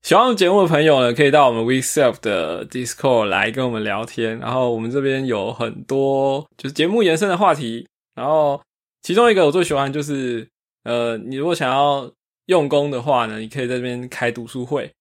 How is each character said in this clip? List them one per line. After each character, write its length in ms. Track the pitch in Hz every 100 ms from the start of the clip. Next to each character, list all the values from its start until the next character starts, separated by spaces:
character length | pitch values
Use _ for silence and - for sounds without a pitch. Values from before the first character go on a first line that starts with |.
喜 120 | -
欢 80 | 185
我 60 | 247
们 80 | 214
节 120 | 180
目 120 | 202
的 60 | 175
朋 160 | 156
友 160 | 156 139
呢， 140 | 123
可 100 | 120
以 60 | 143
到 180 | 147 135
我 40 |
们 120 | 113
Week 200 | 117 131
Self 360 | 123 - 131 -
的 460 | 110 95 78 87 107
Discord 580 | 127 120 - 135 120
来 260 | 107 92 104
跟 140 | 120
我 60 | 127
们 120 | 110
聊 220 | 107 101
天， 340 | 113 - 113 113
然 140 | 117
后 180 | 127 123
我 80 | 113
们 120 | 113
这 100 | 135
边 260 | 135 135 131
有 260 | 110 101
很 300 | 120 113 -
多 640 | - 135 135 135 135 139 147 _
就 120 | 139
是 60 |
节 120 | 147 160
目 160 | 226
延 140 | 196 160
伸 120 | 202
的 80 | 175
话 180 | 196
题， 340 | 147 120 117 - _ _
然 100 | -
后 380 | 131 156 147 139 _ _ _ _
其 120 | -
中 160 | 185 240
一 40 |
个 120 | 190 156
我 40 |
最 140 | 170
喜 80 | 170
欢 200 | 143 139
就 100 | 147
是， 440 | 147 139 127 117 107 _ _ _
呃， 320 | 117 120 117 113
你 200 | 110 135
如 80 |
果 100 | 160
想 160 | 165 135
要 380 | 131 143 139 120 _ _ _
用 240 | - 180 143
功 220 | 143 147
的 120 | 131
话 240 | 127 127 113
呢， 140 | 107
你 80 | 110
可 140 | 139
以 40 | 123
在 100 | 127
这 40 |
边 260 | 123 123 123
开 220 | - 120
读 160 | 120 113
书 180 | 127
会。 280 | 123 139 - _